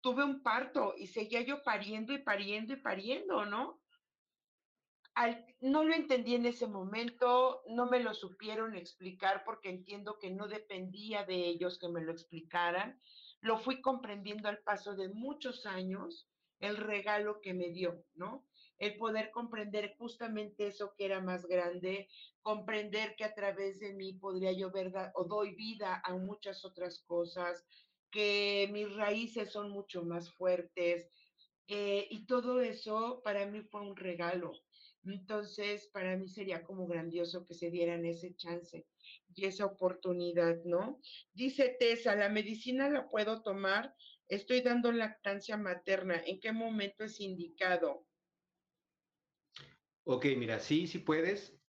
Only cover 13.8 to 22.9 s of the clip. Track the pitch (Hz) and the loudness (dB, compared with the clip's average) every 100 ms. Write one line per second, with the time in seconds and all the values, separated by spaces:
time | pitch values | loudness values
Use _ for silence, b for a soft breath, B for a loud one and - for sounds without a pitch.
13.8 | 262 254 220 202 196 208 208 208 - 202 | 2 0 -2 -8 -6 -4 -4 -4 0 -2
14.8 | 202 196 190 208 254 294 262 240 214 185 | -2 -4 -4 -4 -6 -6 -8 -8 -6 -4
15.8 | 185 190 339 339 - _ _ _ 202 208 | -4 -4 -6 -12 -18 _ _ _ -4 -2
16.8 | 214 208 196 208 208 208 202 185 175 170 | -2 -2 2 2 2 -2 -4 -2 -2 -2
17.8 | 180 170 - - 185 262 _ b b _ | -2 -2 -14 -10 -10 -10 _ b b _
18.8 | 208 208 226 220 220 233 233 226 208 208 | -6 -2 -2 0 -2 -4 -6 -6 -4 -2
19.8 | 208 - 240 - 233 214 208 202 208 196 | -4 -6 -12 -8 -6 -6 -6 -4 -4 -4
20.8 | 202 - 196 190 185 180 180 180 175 180 | -8 -4 -2 0 0 -4 2 2 4 0
21.8 | 180 196 196 B B _ - 214 185 214 | -2 -4 -6 B B _ -2 -2 0 -2
22.8 | 208 | 0